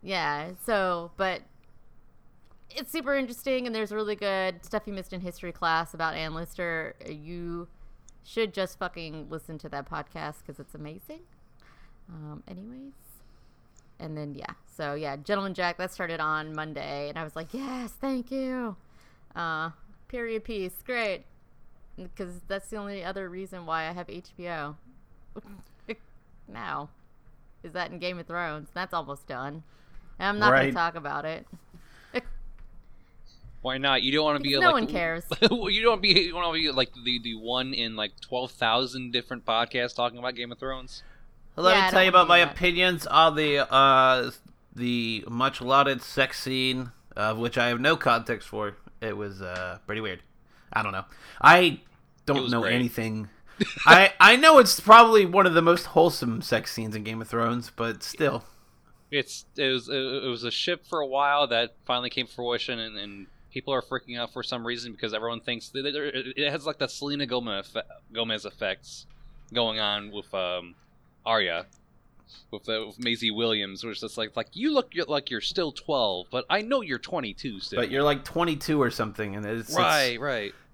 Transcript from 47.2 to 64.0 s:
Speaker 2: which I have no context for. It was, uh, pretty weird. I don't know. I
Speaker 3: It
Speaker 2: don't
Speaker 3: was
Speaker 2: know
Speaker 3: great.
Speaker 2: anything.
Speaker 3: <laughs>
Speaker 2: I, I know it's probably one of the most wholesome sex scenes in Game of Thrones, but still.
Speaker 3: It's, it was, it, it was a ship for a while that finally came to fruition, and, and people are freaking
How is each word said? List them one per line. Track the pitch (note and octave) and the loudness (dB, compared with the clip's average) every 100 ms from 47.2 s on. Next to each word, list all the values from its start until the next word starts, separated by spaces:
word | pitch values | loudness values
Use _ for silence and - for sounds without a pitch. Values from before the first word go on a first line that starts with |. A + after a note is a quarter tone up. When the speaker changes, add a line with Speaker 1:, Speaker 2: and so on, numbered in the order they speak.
| G#2+ A2 | -2 0
Speaker 2:
which | A#2 B2+ | -2 0
I | A#2+ | 0
have | A#2+ | 2
no | C3+ E3 | 2 2
context | - A#2+ A#2 A2+ - | 2 2 0 -8 -6
for. | G#2+ G#2 G2+ - - | -6 -6 -8 -20 -10
It | A2+ G2+ | -8 -6
was, | G2+ F#2+ | -8 -10
uh, | F#2 F2+ F#2 F#2+ - | -10 -8 -8 -10 -8
pretty | G#2+ | -6
weird. | A2 F2+ - - - - - | -6 -8 -14 -20 -20 -20 -6
I | A2 | -4
don't | G#2 | -4
know. | F#2+ - - - - | -6 -10 -16 -20 4
I | D3 F3 | 8 10
Speaker 3:
It | F3+ C#3+ - _ _ _ - | 8 0 -10 _ _ _ -2
Speaker 2:
don't | C#3+ | 0
Speaker 3:
was | B2+ | 2
Speaker 2:
know | A#2+ | 0
Speaker 3:
great. | G2 | 2
Speaker 2:
anything. | A#2+ A#2+ - A2 A2 G#2 - - - | 0 0 -2 -6 -6 -10 -14 -20 -4
Speaker 3:
<laughs> | G3+ - - | -4 2 10
Speaker 2:
I, | F3 G3 - | 12 10 10
I | F#3+ B3 | 10 12
know | D#4 D#4 | 12 12
it's | A3 - | 10 4
probably | - A3+ A#3 A3 F#3+ | 12 12 12 10 6
one | F#3 F#3 | 6 6
of | |
the | E3 | 8
most | E3 F3 - | 6 4 4
wholesome | - E3+ - B2 A2+ | 6 6 4 -4 -4
sex | - A2+ - | 0 -2 -2
scenes | - A2 G#2+ | -8 -6 -6
in | |
Game | G#2 A2+ | -8 -8
of | A2+ | -4
Thrones, | A#2 A#2 A#2+ A#2 - | -2 0 -2 -6 -6
but | A#2 G#2+ | -6 -4
still. | - - D3+ B2+ - - - _ _ - _ | -10 0 0 0 -8 -20 -20 _ _ -20 _
Speaker 3:
It's, | D3 B2+ - - - | -4 -4 -8 -14 -4
it | C#3 | 0
was, | C3 B2 | 0 -2
it, | C#3 | -4
it | C3 C3+ C3 | -4 -4 -4
was | A#2+ | -4
a | A#2+ | -4
ship | A2+ - F3 - | -4 -2 -4 -4
for | E3 | -4
a | C#3 | -2
while | C3+ C#3+ C#3+ C#3+ | 0 2 2 2
that | A#2 A#2 - - | 2 0 -6 -4
finally | B2 B2 | -2 -2
came | - A#2+ | -6 -6
to | |
fruition, | - A#2+ A#2+ - A#2+ | -6 -2 -2 -2 -6
and, | A2 G#2+ | -8 -10
and | G2+ G2+ F#2+ - - | -14 -14 -18 -20 -12
people | - C3 | -12 -4
are | C3+ | -4
freaking | A#2+ C3 | -2 -8